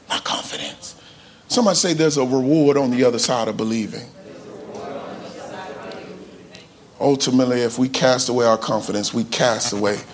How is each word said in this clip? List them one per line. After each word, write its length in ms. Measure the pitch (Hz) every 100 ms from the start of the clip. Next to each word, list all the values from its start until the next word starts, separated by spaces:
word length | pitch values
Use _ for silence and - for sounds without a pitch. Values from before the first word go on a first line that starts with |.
| -
my 80 | -
confidence. 800 | - - - - - - - - - - - - -
Somebody 280 | 247 214 170
say 180 | 185
there's 240 | 160 160 143
a 80 | 131
reward 500 | 131 127 160 143 143
on 140 | 131
the 140 | 123
other 140 | 123 113
side 300 | - 123 110
of 80 | 104
believing. 480 | 110 113 101 - - - - - - - - - - - - - - - - - - - - - - - - - - - - - - -
Ultimately, 600 | 139 135 135 127 123 123
if 160 | 117 117
we 100 | 131
cast 400 | - 131 123 123
away 160 | 123
our 140 | 117 110
confidence, 560 | - 110 101 104 101
we 100 | 120
cast 480 | 110 - 127 107 -
away 260 | 104 104 101 -